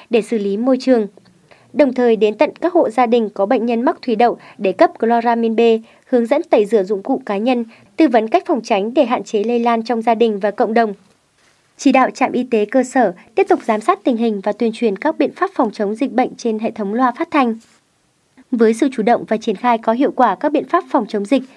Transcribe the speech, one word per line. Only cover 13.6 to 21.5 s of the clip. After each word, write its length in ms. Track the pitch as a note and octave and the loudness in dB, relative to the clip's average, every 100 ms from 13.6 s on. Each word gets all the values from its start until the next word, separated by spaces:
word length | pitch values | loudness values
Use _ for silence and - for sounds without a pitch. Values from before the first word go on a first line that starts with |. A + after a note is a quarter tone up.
| - | 0
giám 160 | G#3+ | -2
sát 180 | A3 G4 | -2 -2
tình 140 | D4 A3+ | -2 -2
hình 240 | A#3 G#3 | -2 -2
và 80 | G#3 | -4
tuyên 200 | G#3 A#3 | -2 -2
truyền 240 | A3 A#3 F#3+ | -2 -2 -2
các 200 | - G#3+ | -2 -2
biện 140 | B3+ - | -2 -2
pháp 140 | F4+ - | -4 -2
phòng 160 | A3+ | -2
chống 240 | - G3+ A3 | -2 -4 -2
dịch 160 | C4 | -2
bệnh 240 | A3 B3 - | -2 -2 -4
trên 240 | A#3 A3 | -6 -4
hệ 120 | A3 | -6
thống 220 | A3 G3 | -6 -6
loa 180 | A3+ B3+ | -2 -2
phát 200 | B3 E4+ | -2 -2
thanh. 260 | D4 B3 A3+ - _ _ _ _ _ _ _ _ | 0 0 -2 -10 _ _ _ _ _ _ _ _
Với 220 | A#3 A3+ | 2 2
sự 140 | A3+ C#4 | 2 -2
chủ 120 | C4 | 0
động 200 | G3 A#3 F3 | 0 0 -2
và 100 | A3 | -4
triển 180 | A#3 G3 | -4 -4
khai 220 | B3 A#3 | -2 0
có 160 | A3+ | 0
hiệu 180 | A#3 C4+ | 0 0
quả 240 | - A#3 F#3 | 2 0 0
các 160 | D4 | -2
biện 160 | D4 - | -2 0
pháp 160 | F4 F#4 | -2 0
phòng 160 | C#4 G#3 | -2 -2
chống 160 | G#3 G3+ | -4 0
dịch, 180 | C4+ C4 | -2 -2